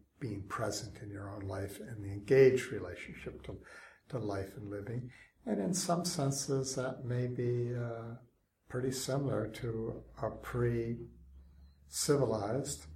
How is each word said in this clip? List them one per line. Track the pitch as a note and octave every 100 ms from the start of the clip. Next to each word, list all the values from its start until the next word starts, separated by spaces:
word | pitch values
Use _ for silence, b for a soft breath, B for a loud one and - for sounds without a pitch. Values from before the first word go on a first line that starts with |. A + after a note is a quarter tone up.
| _ _
being | A#2+ G2 F#2+
present | - G#2+ - G#2 -
in | G2+
your | G2 G2+
own | G#2+ G2
life | F#2+ G2+ -
and | - A2
the | G2
engaged | G2+ - C3+ C3 B2+ -
relationship | G#2+ F2+ F2 - - B2 -
to, | - F#2 B B B B -
to | A#2+
life | G#2+ G2 G2 C3
and | G2+
living. | G2+ G2+ A#2+ - B B _
And | - G3
in | F#3
some | - - E3+
senses, | F3 - C#3 C#3 - C3+ B2+ C3
that | C3 B2+
may | B2 B2 B2
be, | B2 A#2+ A#2+ A#2+
uh, | A#2+ A#2 A#2 A#2 A#2+ - _ _ _ _
pretty | B2 C3
similar | B2 - C#3 C#3 G#2+ A2
to | - A#2+ A2+ A2+ - - -
a | A2
pre-civilized, | - - B2 A#2+ A#2 A#2 A#2 - - - - - - - - - - - C#3+ A#2 G#2+ G2+ C3 - - -